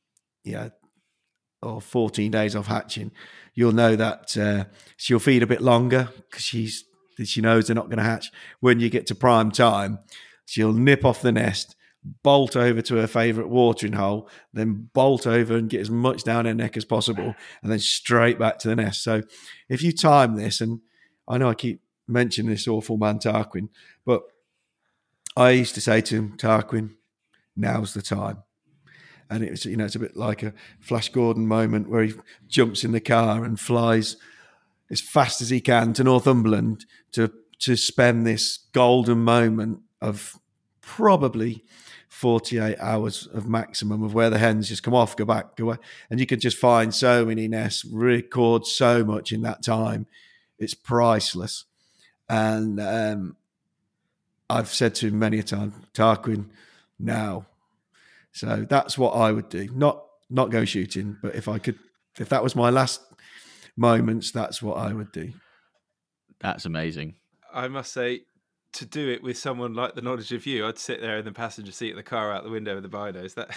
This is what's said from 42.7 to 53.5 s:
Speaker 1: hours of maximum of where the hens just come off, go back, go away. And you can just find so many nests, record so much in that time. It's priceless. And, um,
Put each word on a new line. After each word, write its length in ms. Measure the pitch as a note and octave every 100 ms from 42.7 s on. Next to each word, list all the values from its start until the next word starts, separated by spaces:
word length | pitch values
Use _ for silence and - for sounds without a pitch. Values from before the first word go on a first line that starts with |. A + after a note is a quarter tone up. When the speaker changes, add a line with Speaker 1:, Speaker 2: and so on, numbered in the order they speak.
| -
Speaker 1:
hours 460 | A2 A2 G#2+ F#2+ -
of 200 | A2 A2+
maximum 560 | A2 - - G#2 G#2+
of 100 | G#2+
where 160 | A2 A#2
the 80 | A2
hens 300 | A2+ A2 G#2
just 140 | G#2+
come 100 | -
off, 220 | B2 A#2 -
go 80 | G#2+
back, 300 | A2 - -
go 80 | A2+
away. 80 | B2 - - -
And 80 | A#2
you 80 | B2+
can 120 | A#2+
just 180 | A#2+ -
find 360 | B2 A#2 A2+
so 320 | G#2 B2+ A#2+ A2+
many 220 | A2 A2
nests, 380 | A2 A2 - -
record 800 | A2 B2 A#2 A#2 B2+ A#2 A#2 A2+
so 360 | - B2+ A#2+
much 280 | G#2+ G#2 -
in 100 | A2
that 200 | A2+ -
time. 420 | - A2 A2 G#2+ G#2+ _ _ _ _ -
It's 160 | G#2+ -
priceless. 880 | - A#2+ A#2+ G#2+ - F2+ F2+ - - _ _ _ _ _ -
And, 500 | A2+ A2 A2 A2 G2+
um, 580 | G2+ A2+ G#2+ G#2+ F#2 - _